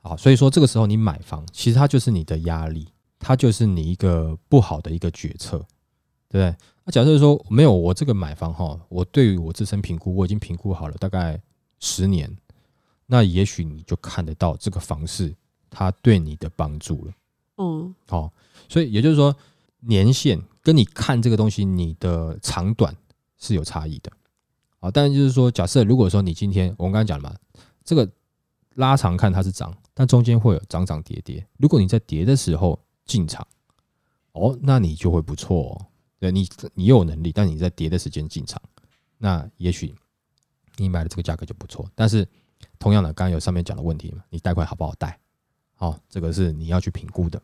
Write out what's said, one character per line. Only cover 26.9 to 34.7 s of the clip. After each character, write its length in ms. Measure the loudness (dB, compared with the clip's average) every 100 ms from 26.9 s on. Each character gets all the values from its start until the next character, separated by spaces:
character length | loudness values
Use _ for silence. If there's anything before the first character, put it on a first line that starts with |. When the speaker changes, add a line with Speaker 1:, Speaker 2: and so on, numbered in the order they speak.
Speaker 1:
刚 100 | 0
才 60 | -2
讲 100 | -4
了 80 | -8
嘛， 60 | -16 _ _ _ _ 0
这 100 | 0
个 140 | 0 _ _ _ _ _ _ -2
拉 220 | 2 2
长 180 | 2 2
看 160 | 2
它 100 | 2
是 120 | -2
涨， 200 | -4 -12 -14 _
但 120 | -2 4
中 160 | 4
间 160 | 6 4
会 160 | 4
有 60 | 2 -2
涨 180 | -4 -4
涨 160 | -6
跌 200 | -8 -12
跌。 240 | -12 -14 -14 _
如 140 | 2
果 100 | 4
你 80 | 2
在 100 | 0
跌 260 | -2 -2 0
的 100 | 0
时 220 | 0 0
候 200 | 0 -2 _ _ -6
进 200 | -4 -4
场， 220 | -8 -16 _ _ _ _ _ _ _ _
哦， 240 | -2 -2 0
那 180 | 2